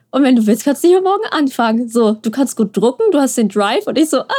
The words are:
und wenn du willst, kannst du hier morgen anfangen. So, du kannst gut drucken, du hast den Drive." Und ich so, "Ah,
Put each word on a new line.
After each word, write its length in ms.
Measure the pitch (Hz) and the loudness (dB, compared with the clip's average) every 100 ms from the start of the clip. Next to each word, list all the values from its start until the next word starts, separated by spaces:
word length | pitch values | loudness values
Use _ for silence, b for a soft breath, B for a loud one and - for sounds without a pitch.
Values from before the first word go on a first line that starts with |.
| b | b
und 100 | 269 | 0
wenn 140 | 269 247 | 2 2
du 100 | 214 | 2
willst, 180 | 269 | 0
kannst 200 | 285 277 | 0 0
du 40 | 339 | 2
hier 140 | 370 | 2
morgen 220 | 370 403 453 | 2 -2 -2
anfangen. 560 | 311 277 - 233 226 240 | -2 -2 0 -2 -2 -2
So, 240 | 233 220 | 0 0
du 180 | 214 226 | 0 -4
kannst 260 | 262 269 - | -2 -2 -2
gut 200 | 214 202 | -2 0
drucken, 340 | 233 262 453 | 0 0 0
du 80 | 294 | 2
hast 180 | 269 - | 0 0
den 120 | 208 | -2
Drive." 400 | 208 202 277 403 | 0 -2 -2 -2
Und 100 | 285 | -2
ich 100 | 311 | 0
so, 120 | 262 | -2
"Ah, 60 | - | -2